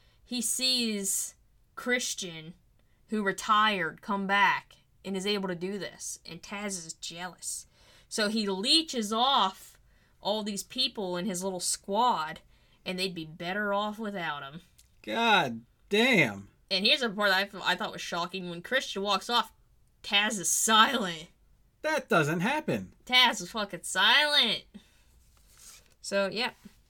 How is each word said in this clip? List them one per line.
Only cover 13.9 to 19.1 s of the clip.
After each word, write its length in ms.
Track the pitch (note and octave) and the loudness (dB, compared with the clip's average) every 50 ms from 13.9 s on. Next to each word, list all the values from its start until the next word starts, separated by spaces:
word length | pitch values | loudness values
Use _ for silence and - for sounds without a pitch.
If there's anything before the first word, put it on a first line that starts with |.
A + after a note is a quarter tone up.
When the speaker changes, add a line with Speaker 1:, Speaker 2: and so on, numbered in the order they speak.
| G#3+ A3 | -4 -6
Speaker 1:
without 440 | A3+ G3+ G3+ F#3 E3 D#3 D3 C#3+ | -8 -6 -6 -4 -4 -4 -6 -6
him. 180 | C#3 C#3 D3 F3 - _ _ _ - _ _ _ - | -8 -12 -14 -16 -18 _ _ _ -20 _ _ _ -8
Speaker 2:
God 560 | - - A3+ A#3 A3+ G#3 F#3 D3+ B2 A2+ A2+ - _ _ _ _ - | -4 -2 2 4 6 6 4 4 2 -2 -8 -12 _ _ _ _ 0
damn. 600 | G3 G#3+ A#3+ C4+ A#3+ F3+ C#3+ A2 G2 G2 G2 - _ _ _ - | 2 4 4 6 6 6 4 4 0 -6 -12 -16 _ _ _ -4
Speaker 1:
And 160 | G3 F#3 G3+ | -2 0 2
here's 160 | A#3+ D4+ C#4+ | 2 2 2
a 60 | B3 A3+ | 0 -2
part 200 | F3+ G#3+ G#3 G3 | 0 2 2 4
that 200 | F#3 F#3+ G3+ G#3 G#3 | 4 2 0 -2 -6
I, 180 | F3+ E3 E3 | -4 -2 -2
I 20 | F3+ | 0
thought 180 | F3 A3 F3 | 0 -2 -6
was 80 | - E3+ | -6 -8
shocking. 480 | - - F#3 E3+ F3 F3 - F#3+ F3+ F3 | -8 -6 -4 -4 -4 -6 -6 -8 -8 -8
When 140 | E3+ E3+ | -10 -10
Christian 400 | - - B3 C4+ C4+ - - G3 | -6 -2 -2 -2 -2 -2 -6 -4
walks 260 | G3 G#3 | -2 0